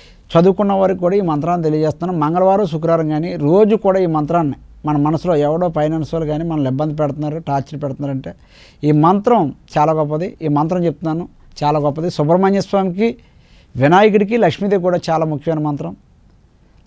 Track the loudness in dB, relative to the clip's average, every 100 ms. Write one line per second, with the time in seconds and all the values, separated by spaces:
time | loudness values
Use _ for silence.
0 | -20 -20 -2 2 4 2 0 2 2 0
1 | 0 0 0 -2 -2 -2 0 0 0 -2
2 | -4 -2 0 2 2 2 0 -2 0 0
3 | 0 -2 -4 -2 2 4 4 2 2 2
4 | 2 0 0 0 0 -4 -14 -10 -2 0
5 | 0 0 0 0 2 0 -2 0 -2 -2
6 | -4 -4 -4 -4 -4 -2 -2 -2 -4 -2
7 | -4 -4 -6 -6 -4 -4 -4 -8 -8 -6
8 | -6 -6 -8 -16 -20 -20 -20 -4 2 4
9 | 4 2 2 2 0 -6 _ 0 0 0
10 | -2 -4 -6 -6 -2 0 0 0 -2 -2
11 | -4 -4 -8 -14 -20 -4 -2 0 -2 -2
12 | -6 -2 2 2 2 0 0 -2 -2 -2
13 | -2 -2 _ _ _ -20 _ 0 4 6
14 | 6 4 2 2 2 0 -2 0 0 -2
15 | -2 -2 -2 -4 -4 -4 -4 -6 -8 -12
16 | _ _ _ _ _ _ _ _